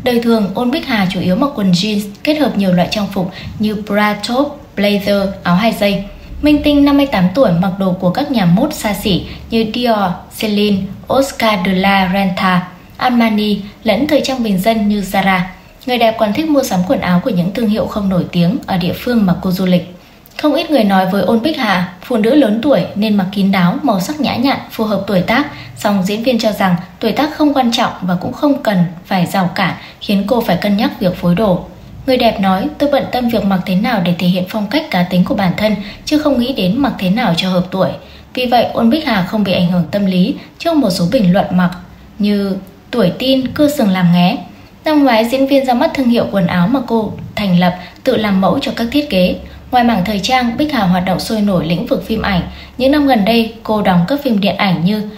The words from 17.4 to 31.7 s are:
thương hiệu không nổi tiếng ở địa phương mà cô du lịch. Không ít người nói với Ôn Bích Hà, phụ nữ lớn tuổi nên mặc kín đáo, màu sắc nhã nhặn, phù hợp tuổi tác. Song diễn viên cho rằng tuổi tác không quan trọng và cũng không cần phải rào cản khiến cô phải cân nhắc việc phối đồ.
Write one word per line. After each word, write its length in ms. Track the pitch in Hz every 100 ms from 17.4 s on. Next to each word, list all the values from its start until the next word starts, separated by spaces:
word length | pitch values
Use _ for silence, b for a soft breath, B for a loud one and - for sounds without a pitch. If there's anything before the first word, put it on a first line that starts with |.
| 170
thương 160 | 226 226
hiệu 160 | 214 -
không 240 | 214 196
nổi 160 | 185 147
tiếng 260 | 180 170 262 -
ở 100 | 185
địa 160 | 175
phương 320 | - - 240 196
mà 80 | 170
cô 100 | 190
du 140 | 180 185
lịch. 300 | 180 170 B B B B -
Không 120 | 302
ít 180 | 294 330
người 120 | 285
nói 220 | 208 190 185
với 160 | 196
Ôn 180 | - 233
Bích 160 | 240 302
Hà, 360 | 226 180 175 -
phụ 160 | - 240
nữ 180 | 214 294
lớn 240 | 240 220
tuổi 180 | 294 220 - -
nên 200 | 214 208
mặc 100 | 180
kín 200 | 208 196
đáo, 260 | 190 175 254
màu 160 | 294 196
sắc 200 | 180 302
nhã 160 | 247 -
nhặn, 220 | 269 240 -
phù 120 | -
hợp 200 | 214 202 -
tuổi 140 | 196
tác. 240 | 180 233 294 B B -
Song 260 | 220 202 185
diễn 180 | 208
viên 160 | 247 233
cho 120 | 220
rằng 240 | 196 190 175 B -
tuổi 120 | 226
tác 240 | 202 302 -
không 180 | 294
quan 180 | 277 240
trọng 200 | 233 196 -
và 140 | 180 180
cũng 180 | -
không 300 | - 294 269
cần 140 | - 196 170 - -
phải 200 | 190 170
rào 240 | 196 175 -
cản 180 | 180 170 B B
khiến 220 | - 196 202
cô 140 | 240
phải 160 | 233 170
cân 200 | 208 202
nhắc 220 | 262 -
việc 160 | 185 175
phối 200 | 175 175
đồ. 300 | 220 175 -